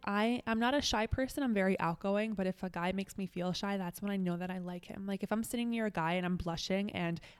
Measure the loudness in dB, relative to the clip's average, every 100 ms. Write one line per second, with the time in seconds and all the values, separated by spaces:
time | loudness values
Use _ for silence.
0 | -2 2 2 2 0 2 4 2 2 0
1 | 0 0 0 0 2 4 4 4 2 0
2 | 0 0 0 0 -2 -2 -6 -2 -2 -2
3 | -4 -6 -6 -2 -2 0 -2 -2 -4 -4
4 | -2 0 0 0 -4 -4 -6 -8 -10 -10
5 | -4 -4 0 0 0 -2 0 0 0 0
6 | 2 2 2 0 0 -2 0 0 0 -2
7 | -2 -2 -8 -2